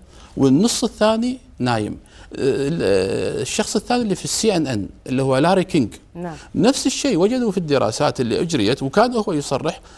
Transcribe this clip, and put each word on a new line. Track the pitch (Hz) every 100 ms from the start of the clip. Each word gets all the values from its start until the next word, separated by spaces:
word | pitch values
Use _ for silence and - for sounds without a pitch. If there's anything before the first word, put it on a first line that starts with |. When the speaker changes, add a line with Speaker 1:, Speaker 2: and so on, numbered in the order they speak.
| - - - -
Speaker 1:
والنص | 135 139 233 -
الثاني | 226 - 214 226 247 254 - -
نايم. | 123 113 104 85 - - - -
ال-، | 135 117 139 170 101 98 98 113 101 -
الشخص | 113 - 214 208
الثاني | - 247
اللي | 220 180
في | 147
السي | - 220 180
ان | 135
ان | 110 92 - -
اللي | 131
هو | 135 131
لاري | 170 190
كينج، | 175 160 104 - - 170
Speaker 2:
نعم. | 175 151 - -
Speaker 1:
نفس | 214 277 269
الشيء | - 285 170
وجدوا | 202 254 233
في | 185
الدراسات | 156 135 110 - 147 -
اللي | 117 -
أجريت، | 175 147 101 131
وكان | - 208 247
هو | 240 208
يصرح | 151 - 131 147 - -